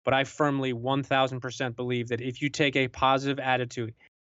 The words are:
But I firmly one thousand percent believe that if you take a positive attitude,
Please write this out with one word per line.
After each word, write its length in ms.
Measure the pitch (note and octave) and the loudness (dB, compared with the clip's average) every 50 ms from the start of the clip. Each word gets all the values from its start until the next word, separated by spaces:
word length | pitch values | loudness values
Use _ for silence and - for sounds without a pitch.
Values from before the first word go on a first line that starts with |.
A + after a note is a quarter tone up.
| _ | _
But 120 | - C3 | 2 2
I 80 | C3+ C#3 | 2 2
firmly 500 | C3+ - - D3+ D3 C#3 C3+ C3+ C3 B2 | 0 0 0 2 2 2 0 0 -2 -2
one 300 | A#2 A#2+ C3 C3+ C#3 C3+ | -2 -2 0 0 0 0
thousand 380 | - C#3 C3+ C3+ B2+ C3 B2+ | 0 2 2 2 0 -2 -6
percent 340 | A#2+ B2+ A2+ - C#3 B2 A#2 | -6 -8 -6 -4 -4 -4 -4
believe 320 | - B2 B2 B2 A#2+ A#2 | -4 -4 -2 -2 -2 -2
that 140 | A#2+ A#2+ A2+ | -2 -4 -4
if 200 | A#2+ C3 B2 - | -4 -6 -6 -4
you 80 | D3 C#3+ | -4 -4
take 260 | - - D3+ C#3 B2+ | 0 0 0 2 2
a 120 | C#3 C3 | 2 0
positive 520 | B2 - - C3+ C3 C3+ C3+ C#3 C#3 C#3 C#3 | 0 0 2 4 4 4 4 2 -2 -2 -2
attitude, 540 | B2+ C3 B2+ B2 B2 B2 - B2+ A2+ A2 A2+ _ _ _ _ _ _ | 0 0 0 0 0 -4 -4 -6 -6 -6 -8 _ _ _ _ _ _